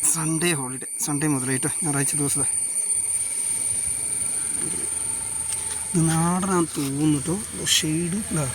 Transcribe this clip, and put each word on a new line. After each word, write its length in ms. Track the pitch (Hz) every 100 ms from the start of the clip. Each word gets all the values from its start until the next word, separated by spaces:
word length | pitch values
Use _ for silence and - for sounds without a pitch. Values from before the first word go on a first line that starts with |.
| -
സൺഡേ 360 | 160 160 160 175 156
ഹോളിഡേ, 280 | 127 131 - -
സൺഡേ 220 | - 143 156
മുതലായിട്ട് 380 | 139 127 131 143 -
ഞായറാഴ്ച 320 | 147 139 139 -
ദിവസത്തെ 260 | 143 151 151 - - - - - - - - - - - - - - - - - - - - - - - - - - - - - - - - - -
ഇത് 120 | 175 160
നാടനാന്ന് 600 | 160 170 180 190 180 160
തോന്നുന്നു 460 | - 139 139 151 147 139
ട്ടോ. 80 | 190 220 185 147 -
ഷെയ്ഡ് 420 | 156 156 175 196 -
ഇതാ. 120 | 175 135